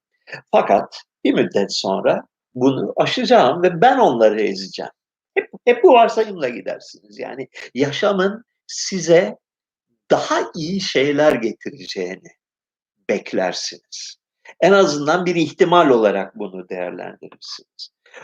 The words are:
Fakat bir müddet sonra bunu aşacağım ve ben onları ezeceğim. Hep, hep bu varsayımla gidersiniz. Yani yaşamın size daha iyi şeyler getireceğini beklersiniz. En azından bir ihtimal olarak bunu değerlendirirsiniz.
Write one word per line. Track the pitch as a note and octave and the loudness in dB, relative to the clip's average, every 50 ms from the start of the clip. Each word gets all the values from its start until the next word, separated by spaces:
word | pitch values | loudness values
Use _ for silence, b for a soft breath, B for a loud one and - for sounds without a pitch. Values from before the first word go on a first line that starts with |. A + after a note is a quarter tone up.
| _ _ B B B B B B B _ | _ _ B B B B B B B _
Fakat | - - - - G2+ G2+ - - - - - _ _ _ - | 0 0 2 2 2 0 0 -4 -12 -20 -20 _ _ _ -2
bir | - C4+ | 0 0
müddet | F3 A#2+ F#2+ - G#2 G2 F#2+ - | 0 0 0 0 -2 -2 -2 -4
sonra | - - G2+ F#2+ F#2+ G2+ C3+ E3 G#3 - _ _ _ _ _ - | -6 -4 -4 -2 0 0 0 0 -2 -4 _ _ _ _ _ -6
bunu | B2 B2+ C3+ C3+ - - - - | 0 0 0 0 0 -4 -4 -2
aşacağım | - D#3 C#3+ - C4 B3 G3 B3 G#3+ C#3+ B2 E3 F3 F3 | -2 -2 -2 -2 -2 2 4 4 6 6 4 2 2 0
ve | F3+ F3 E3 | 0 2 2
ben | F#3+ B3+ C4+ C4+ | 4 4 4 4
onları | A3+ F3+ C3 A#2 A2+ A2 G#2 A2 | 4 2 4 4 4 4 4 2
ezeceğim. | G#2 G2 G2 F#2+ G2 F2+ - - D#2+ - - _ _ _ _ _ _ _ _ | 0 -2 -4 -6 -10 -12 -12 -12 -12 -12 -14 _ _ _ _ _ _ _ _
Hep, | G4 - - - F#3+ _ | -6 -6 -6 -10 -2 _
hep | B3 A#3+ A#3+ - | 0 2 6 6
bu | F4+ C4+ | 6 8
varsayımla | A#3 A3+ G#3 - A3+ A3 G#3+ G3 F3 D3 B2 | 6 6 4 2 -2 -4 -4 -6 -6 -6 -6
gidersiniz. | A#2+ A2+ - - F2 - - - - - _ G#2 G#2 A2 | -6 -8 -10 -10 -12 -12 -14 -20 -20 -20 _ _ -16 -14
Yani | A#2+ A2+ A2 C3+ C3 B B B B B - | -14 -12 -12 -14 -14 B B B B B -4
yaşamın | B2 C#3 C#3+ C3+ - - G3+ G3+ F#3+ F#3 G3 G#3+ A3+ - _ _ _ _ | -2 -2 -2 -2 -2 -2 0 0 0 0 -2 -2 -6 -12 _ _ _ _
size | - - - - - G3 F#3 D#3 D#3 E3+ E3 G3 G#3 A#3 - _ _ _ _ _ _ _ _ _ _ _ _ _ - | -16 -12 -10 -8 -8 -6 -4 2 4 4 4 4 2 -4 -12 _ _ _ _ _ _ _ _ _ _ _ _ _ -2
daha | D3+ C#3+ - - D4+ E4+ A4+ A4+ - | 0 0 0 0 -2 -2 -2 -4 -6
iyi | F3 D#3 D#3+ F#3+ G3 | -8 -8 -6 -6 -6
şeyler | F#3 - - C#3 C3+ D3 D3 C#3+ D3+ D3+ C3+ | -6 -4 -2 0 0 0 0 2 2 2 2
getireceğini | A#2+ A2 A2+ G#2 - - G#2+ - - F2+ - - G2+ F#2 F2+ F#2+ F2 E2+ E2+ _ _ _ _ _ _ _ _ _ _ _ _ _ _ _ - | 0 -2 -6 -6 -8 -14 -16 -16 -14 -16 -12 -10 -8 -8 -8 -10 -12 -18 -20 _ _ _ _ _ _ _ _ _ _ _ _ _ _ _ -4
beklersiniz. | A2 F#2+ - - - G2+ F#2 F2+ F2 - - - - - _ _ - - - - - _ _ _ _ _ B B B - | -4 -4 -6 -6 -6 -4 -4 -4 -6 -8 -10 -12 -12 -16 _ _ -18 -18 -18 -18 -20 _ _ _ _ _ B B B 0
En | - F3 G3 | 2 4 4
azından | G3 F#3+ D#3 D3 D3 D3 D3 D#3+ F3+ F3+ | 4 4 2 0 -2 -2 -2 -2 0 -2
bir | E3+ F3 | -2 -2
ihtimal | E3+ D#3+ - - - F#3+ E3 E3+ F3 E3+ C#3+ | -2 -2 -2 0 0 0 4 4 4 4 4
olarak | B2 A2+ A2 G2+ G2 G2 F#2+ F#2+ - A2 | 4 4 4 2 2 0 -4 -8 -10 -12
bunu | G#2 G2 F#2 F#2 F2+ F2+ | -12 -12 -12 -14 -14 -12
değerlendirirsiniz. | F#2+ F#2 F2+ F2+ F2+ F#2 F#2 F2+ F2+ - - F2 - _ - - - - - _ _ - - - _ _ B B B B | -10 -10 -8 -8 -10 -12 -14 -16 -16 -18 -20 -20 -20 _ -20 -18 -18 -18 -20 _ _ -20 -20 -20 _ _ B B B B